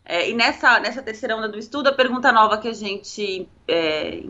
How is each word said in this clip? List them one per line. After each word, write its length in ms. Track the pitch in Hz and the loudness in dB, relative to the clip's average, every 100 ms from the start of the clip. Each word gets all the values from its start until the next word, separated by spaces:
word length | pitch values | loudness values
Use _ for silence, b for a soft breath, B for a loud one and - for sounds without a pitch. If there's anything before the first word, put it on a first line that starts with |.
É, 280 | - 170 - | -6 -2 -2
e 20 | |
nessa, 480 | 233 247 - 269 226 | 0 0 2 4 4
nessa 220 | 214 233 | 2 -6
terceira 340 | 220 214 214 220 | -10 -8 -6 -4
onda 120 | 214 | -6
do 100 | 208 | -8
estudo, 300 | 233 285 269 | -8 -2 0
a 40 | |
pergunta 400 | 269 254 247 262 | 2 2 2 4
nova 240 | 226 214 214 | 6 6 2
que 120 | 233 | -4
a 60 | |
gente, 720 | 226 208 196 - 220 202 185 175 _ - | -8 -8 -8 -10 -8 -6 -6 -10 _ -2
é, 560 | 165 156 156 165 - | 0 0 -2 -4 -8